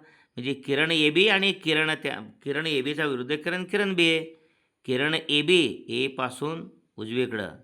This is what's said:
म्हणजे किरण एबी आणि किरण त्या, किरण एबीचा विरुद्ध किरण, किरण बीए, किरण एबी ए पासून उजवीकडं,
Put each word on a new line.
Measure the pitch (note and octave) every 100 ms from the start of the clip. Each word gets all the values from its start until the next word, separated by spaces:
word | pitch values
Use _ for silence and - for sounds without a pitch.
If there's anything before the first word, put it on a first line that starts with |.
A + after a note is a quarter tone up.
| - _ _ B2
म्हणजे | B2+
किरण | C3+ C3+ C#3 D#3+
एबी | E3 D3+ D#3+ G#3+
आणि | G3 G3
किरण | F#3+ D#3 D#3 D#3
त्या, | D#3 C#3+ G#2 G#2+ -
किरण | C#3 C#3 D#3+
एबीचा | C#3 C3+ D3+ D3+
विरुद्ध | B2 B2+ D3+
किरण, | E3+ F3+
किरण | F3+ G#3 G3
बीए, | F3 E3 D#3+ D#3+ - _ _ _ _ -
किरण | B2+ D3+ D#3+ -
एबी | D3 D3+ F3+ B2 - -
ए | A#2 C3+
पासून | C3+ B2+ - D3 E3 - _ _ -
उजवीकडं, | A2 B2 B2 A2 F2+ D2